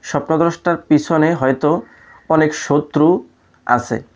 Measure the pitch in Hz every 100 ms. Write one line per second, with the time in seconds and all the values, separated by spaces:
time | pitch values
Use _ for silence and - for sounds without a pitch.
0 | - 190 - 160 170 165 - 165 - 151
1 | 147 160 156 165 131 131 147 175 - -
2 | - - _ 160 156 151 - 147 147 147
3 | 156 190 - _ _ _ - 120 117 113
4 | -